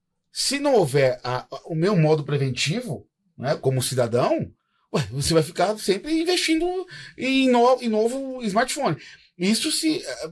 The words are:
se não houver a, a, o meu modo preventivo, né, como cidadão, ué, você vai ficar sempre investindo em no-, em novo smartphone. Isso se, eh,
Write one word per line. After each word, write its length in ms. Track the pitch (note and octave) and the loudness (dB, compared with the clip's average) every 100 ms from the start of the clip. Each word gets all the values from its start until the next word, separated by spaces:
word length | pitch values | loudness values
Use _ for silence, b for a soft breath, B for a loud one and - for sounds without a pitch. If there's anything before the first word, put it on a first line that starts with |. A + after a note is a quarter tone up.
| _ _ _ | _ _ _
se 280 | - - C#4 | -6 -4 0
não 160 | C#4+ B3+ | 2 4
houver 440 | D#3 C#3+ C3 B2 | 4 4 2 2
a, 180 | B2 B2 - | -4 -6 -6
a, 100 | C#3 - | -14 -6
o 100 | D#3+ | -2
meu 200 | F3 G3+ | 2 2
modo 280 | D3+ D#3 | 4 2
preventivo, 840 | C#3 C#3+ C3+ A#2+ - G3+ B3 A#2 - _ _ - | 0 -2 -2 -2 -2 -2 -6 -10 -12 _ _ -8
né, 180 | A2+ - | -4 -2
como 260 | C3 C3 | 0 0
cidadão, 680 | B2 B2+ A#2+ A#2 F3 D#4 F2+ - _ _ _ | 0 0 0 2 2 0 -4 -10 _ _ _
ué, 140 | G3 G#2 | -4 -4
você 220 | C3 C#3+ | -4 2
vai 100 | D#3+ | 2
ficar 340 | D#3 - F3+ G#3+ | 2 0 -2 0
sempre 360 | - G3 D4 D#4+ | -2 -2 0 -2
investindo 460 | E4 F4+ - D#4+ F4 F#4 F4+ B B B | 0 0 2 0 0 -4 -8 B B B
em 320 | B3+ C4 C4 | 0 2 4
no-, 280 | A#3+ A#3+ B3+ | 6 6 4
em 80 | A#3+ | 2
novo 520 | G#3+ A3+ C4 C4+ B3+ | 0 0 -2 -8 -6
smartphone. 540 | A3+ F#3+ B3+ D4 A#3+ D3+ B B B - | -2 0 0 0 -2 -4 B B B -4
Isso 340 | F3+ A3+ D#4 | 0 0 0
se, 320 | D#4 D#4+ D4+ | -2 -2 -2
eh, 260 | - B2 D#3+ | -6 -10 -8